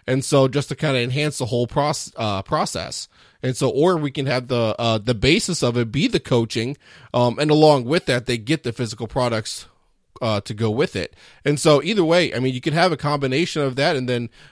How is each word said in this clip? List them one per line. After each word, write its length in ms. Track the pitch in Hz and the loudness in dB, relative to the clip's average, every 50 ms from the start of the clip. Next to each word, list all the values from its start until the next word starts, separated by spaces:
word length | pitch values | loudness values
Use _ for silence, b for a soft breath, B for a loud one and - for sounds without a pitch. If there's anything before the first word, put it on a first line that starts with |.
| b | b
And 180 | - 131 135 - | -2 -2 -2 0
so 240 | - 143 139 135 | 2 4 4 4
just 220 | 131 120 143 139 - | 4 2 -2 -4 -4
to 60 | 135 | -6
kinda 240 | - 156 151 135 123 | -4 -2 -2 0 -2
enhance 400 | 120 123 127 147 147 147 135 - | -2 -2 -2 -2 -2 -2 -4 -4
the 80 | 127 | -4
whole 180 | 101 120 120 123 | -2 -2 -2 -2
proce-, 480 | 113 - 147 143 151 147 - - - - | 0 0 0 0 0 -2 -4 -8 -10 -8
uh, 260 | - 113 107 101 95 - | -6 -4 -2 -2 -4 -4
process. 640 | - 156 156 202 - - 90 - - - - - b b b b b b b | -2 -2 -2 -2 -2 -4 -6 -8 -8 -10 -12 -14 b b b b b b b
And 160 | - 127 127 | -6 -6 -2
so, 120 | - 139 123 | 0 0 0
or 280 | - 135 156 185 180 | 2 4 4 4 4
we 120 | 160 147 135 | 2 -2 -4
can 160 | - 151 135 | -4 -4 -2
have 220 | 131 123 131 123 | -2 -2 -2 -2
the, 260 | 120 127 120 113 110 - - | -2 0 0 0 0 0 0
uh, 200 | 117 117 113 107 | 0 0 0 0
the 140 | 101 123 120 | 0 -2 -2
basis 480 | 98 113 131 170 - - - 170 - | 2 4 4 4 4 2 -2 -2 0
of 140 | 131 120 117 | 0 0 0
it 160 | 123 117 110 | 0 -2 -2
be 160 | 107 139 202 | 0 0 0
the 140 | 262 220 160 | 0 0 -2
coaching, 560 | - - 131 117 117 113 - 117 113 131 147 B B B B B B B - | 0 2 2 2 2 0 -2 -4 -4 -4 -6 B B B B B B B 0
um, 240 | 123 123 123 113 | 2 2 2 2
and 140 | 127 151 151 | 0 2 2
along 320 | 151 151 156 156 147 135 117 | 4 6 8 6 6 4 2
with 220 | 120 160 180 - | 0 -2 0 0
that, 200 | - 127 120 110 | 0 -2 -2 -2
they 120 | - 120 | -4 -4
get 260 | 117 104 120 160 156 - | -4 -2 -4 -4 -2 -4
the 80 | 120 | -6
physical 360 | 110 - 123 110 113 - 117 | -6 -6 -6 -8 -6 -8 -10
products, 580 | 104 - 135 123 120 113 110 107 - - - - - _ _ _ _ _ _ _ _ - - | -6 -2 -2 -2 0 -2 -4 -4 -8 -10 -14 -16 -20 _ _ _ _ _ _ _ _ -10 -6
uh, 180 | 127 113 107 104 | -2 -2 -2 -2
to 120 | - - 107 | -4 -6 -4
go 180 | 104 113 107 | -2 -2 0
with 240 | 107 127 160 - - | 0 0 -2 -2 -2
it. 180 | 95 85 - B B B B B B - | -6 -6 -8 B B B B B B -2
And 160 | 139 151 143 | -2 -2 2
so 240 | - 160 147 135 147 | 4 4 4 4 4
either 220 | 175 226 208 165 | 2 2 2 2
way, 280 | 156 170 180 165 - - | 4 4 4 2 2 0
I 60 | 120 | -2
mean, 140 | 127 131 127 | -2 -2 -2
you 80 | 123 | -2
can 120 | - 160 147 | -2 -2 2
have 200 | 170 185 185 160 | 2 2 2 0
a 40 | |
combination 640 | - 156 147 147 143 139 131 127 151 180 - - 156 | -2 -2 -2 -2 -2 0 0 0 0 -2 -2 -2 -2
of 140 | 143 135 120 | -2 -2 0
that, 220 | 131 139 175 156 | 0 0 0 0
and 100 | 131 127 | 0 -2
then, 220 | 123 123 120 120 113 b b b b | -2 -2 -4 -4 -8 b b b b